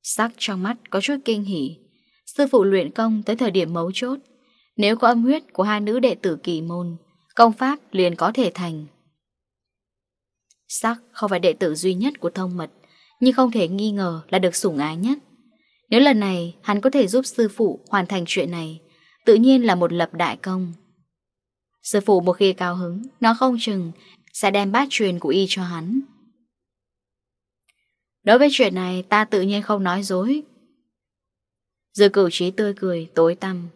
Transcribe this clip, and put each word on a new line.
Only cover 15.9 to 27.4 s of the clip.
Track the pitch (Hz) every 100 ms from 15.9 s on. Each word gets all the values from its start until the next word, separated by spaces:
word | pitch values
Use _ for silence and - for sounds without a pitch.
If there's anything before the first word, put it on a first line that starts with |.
Nếu | 220
lần | 285 226
này | 202 185 170 -
hắn | - 208
có | 269
thể | 277 185
giúp | 233 262
sư | - 220
phụ | 202 208 - -
hoàn | 202 180
thành | 196 170
chuyện | 196 170
này, | 170 160 160 _ _ _ _
tự | -
nhiên | 220 254 269 233
là |
một | 180 170
lập | 170 165
đại | 165 165 -
công. | 190 185 175 165 _ _ _ _ _ _ _ _ _ _
Sư | - 208
phụ | 202 190
một | 175
khi | 175 196
cao | 185 180 180
hứng, | 175 180 254 _
nó | 233
không | 226 262 233
chừng | 226 196 170 165 - _ _
sẽ | - 202
đem | 202 202
bát | 226 277
truyền | - 202 175
của | 151
y | 175 190
cho | 196
hắn. | 180 170 165 254 277 _ _ _ _ _ _ _ _ _ _ _ _ _